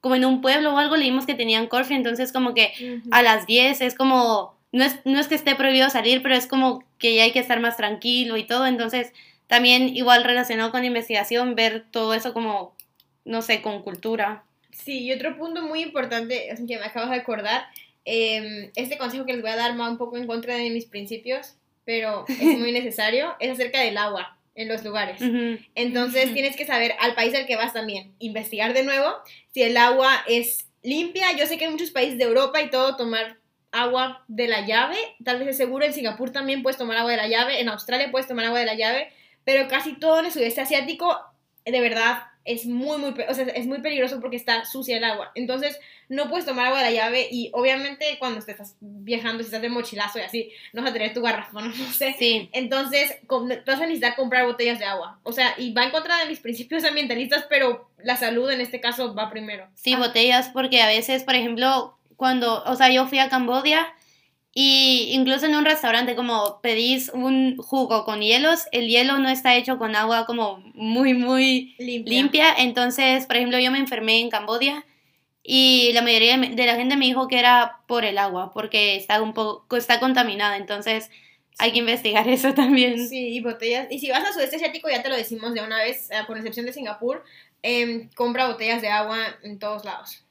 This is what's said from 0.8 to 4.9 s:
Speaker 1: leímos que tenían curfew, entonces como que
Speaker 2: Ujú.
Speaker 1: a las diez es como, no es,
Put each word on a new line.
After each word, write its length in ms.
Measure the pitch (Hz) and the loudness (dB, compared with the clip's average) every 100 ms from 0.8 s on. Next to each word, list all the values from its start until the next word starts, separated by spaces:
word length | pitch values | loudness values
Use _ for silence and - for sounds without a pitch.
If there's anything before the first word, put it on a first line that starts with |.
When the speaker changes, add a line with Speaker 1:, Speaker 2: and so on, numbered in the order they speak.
| 294 311 | 2 2
Speaker 1:
leímos 300 | 269 262 262 | 2 0 -2
que 80 | |
tenían 320 | 262 233 220 226 | -4 0 0 2
curfew, 300 | 247 262 277 | 0 0 0
entonces 360 | 233 240 254 | -2 -2 -4
como 200 | 262 247 | 0 0
que 180 | 240 214 - 247 240 | 2 2 0 -10 -10
Speaker 2:
Ujú. 80 | 233 | 4
Speaker 1:
a 100 | 233 | 6
las 240 | 240 220 - | 6 4 4
diez 340 | 233 254 269 | 4 4 2
es 140 | 254 | -2
como, 600 | 247 262 254 233 214 185 _ _ | 0 2 4 4 2 -2 _ _
no 140 | 247 | 2
es, 120 | 269 | 2